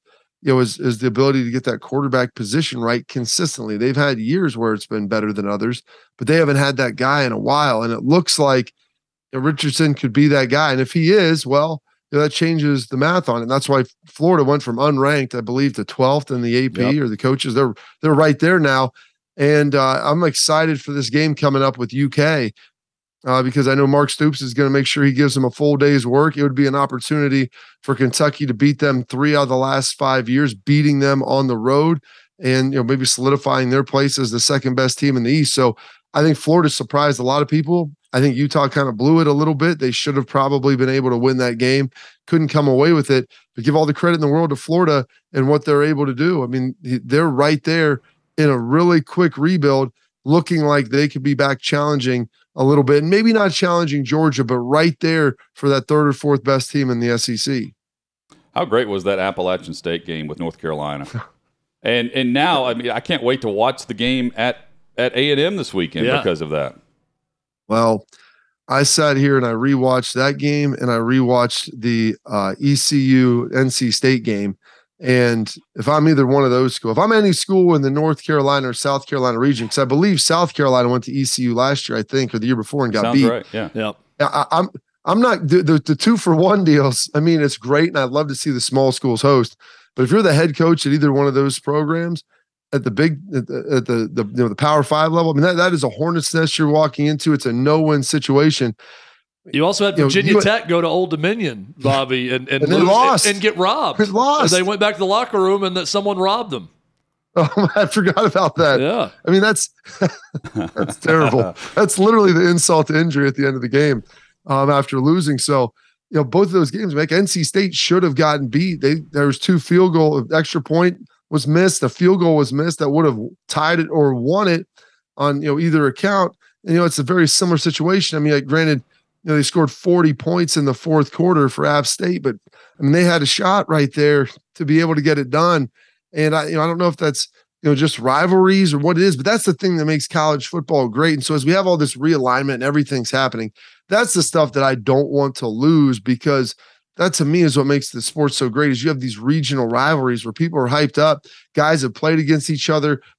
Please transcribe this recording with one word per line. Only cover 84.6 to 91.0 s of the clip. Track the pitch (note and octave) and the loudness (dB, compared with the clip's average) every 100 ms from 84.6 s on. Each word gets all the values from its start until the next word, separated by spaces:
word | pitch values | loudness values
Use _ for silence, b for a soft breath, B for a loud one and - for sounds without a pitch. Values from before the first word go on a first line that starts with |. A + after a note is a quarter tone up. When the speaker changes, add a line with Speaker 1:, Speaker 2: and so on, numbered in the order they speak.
| F#3+ - - _ | -2 -6 -20 _
Speaker 1:
I'm | - G3 | -2 2
not, | B3 G#3 D3+ | 2 0 2
the, | F3 | 2
the, | D#3 D#3+ | 4 2
the | - D3+ | 2 0
two-for-one | - A#3 F3+ D#3 F#3 G3+ | 2 2 2 2 4 2
deals, | E3+ D3 C#3 B2 - | 4 4 2 0 -4
I | D3+ | -2
mean, | E3 E3 | 2 2
it's | C#3+ - | 0 -2
great, | A#2+ C#3+ E3 | -2 0 0
and | D3+ | 0
I'd | C3 | -2
love | C#3 D3+ | -2 -4
to | C3+ | -4
see | D3+ | -4
the | B2+ | -4
small | - C3+ C3+ | -2 0 0
schools | B2 C3 A2+ | 0 -2 0
host. | C#3 C3+ A2+ - b b b - | 2 2 2 -6 b b b -4
But | |
if | B2+ | 0
you're | G3 | 2
the | G3 | 4
head | D3 E3 C#3+ | 2 2 2
coach | E3 E3 C#3+ | 2 2 0
at | |
either | D3 | 2